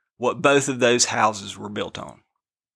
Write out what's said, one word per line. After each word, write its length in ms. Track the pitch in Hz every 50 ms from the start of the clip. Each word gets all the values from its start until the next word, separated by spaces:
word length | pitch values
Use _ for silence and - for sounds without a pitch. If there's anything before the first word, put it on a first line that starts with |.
| _ _ _ -
what 240 | 120 123 104 120
both 260 | - 143 139 143 131 143
of 140 | 135 120
those 240 | 127 120 120 123 -
houses 520 | - - 120 107 107 107 98 98 101 98 101
were 120 | 104 104
built 280 | 104 104 98 - - -
on? 260 | 92 76 57 _ _ _ _ _ _ _ _ _ _ _ _